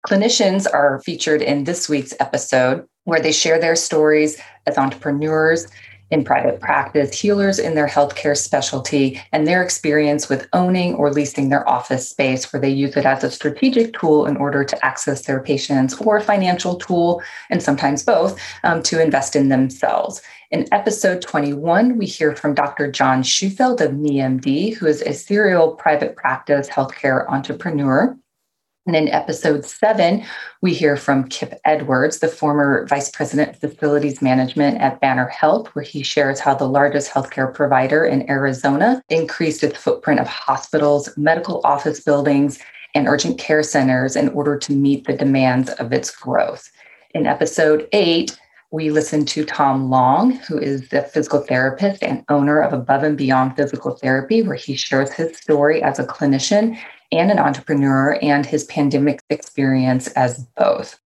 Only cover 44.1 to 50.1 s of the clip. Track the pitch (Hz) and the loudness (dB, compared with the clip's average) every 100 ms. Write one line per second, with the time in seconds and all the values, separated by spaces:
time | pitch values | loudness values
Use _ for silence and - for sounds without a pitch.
44.1 | 147 143 147 147 143 - 143 139 139 - | 0 0 0 -2 -2 -2 2 2 0 -2
45.1 | 139 135 135 131 127 127 - 117 135 - | -2 2 4 4 2 -2 -4 -4 -4 -4
46.1 | - 127 - - - - _ - - _ | -12 -2 0 0 -6 -16 _ -20 -20 _
47.1 | - 147 160 156 - 156 156 - 208 175 | -4 -2 0 -2 2 2 2 2 0 2
48.1 | 165 165 - _ _ _ 151 156 151 151 | 2 -2 -10 _ _ _ -6 0 0 0
49.1 | 151 143 - 151 - 139 135 131 131 127 | -2 -2 -4 -6 0 0 2 2 2 4